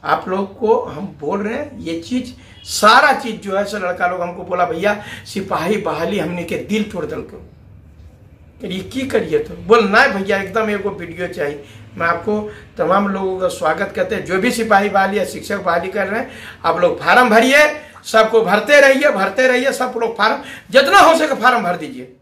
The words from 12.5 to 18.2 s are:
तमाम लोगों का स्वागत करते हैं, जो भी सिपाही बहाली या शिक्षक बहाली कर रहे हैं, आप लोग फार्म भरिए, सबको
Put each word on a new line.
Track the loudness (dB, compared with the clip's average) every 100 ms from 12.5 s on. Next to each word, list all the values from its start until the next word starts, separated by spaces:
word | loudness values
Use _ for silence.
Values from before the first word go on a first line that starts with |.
| -14 -18 -4
तमाम | 0 2 0
लोगों | -2 -4 -2
का | -4
स्वागत | -2 -2 -2 -4 -4
करते | -4 -4
हैं, | -2
जो | 0
भी | 0
सिपाही | 0 2 2 4
बहाली | 0 0 -2
या | -4
शिक्षक | -8 -8 -6
बहाली | -2 -2 -2
कर | -6 -4
रहे | -4
हैं, | -8 -12 -20 -6 -4
आप | 2
लोग | 0 0
फार्म | 2 4 6
भरिए, | 4 6 6 4 2 -14 -20 0
सबको | 2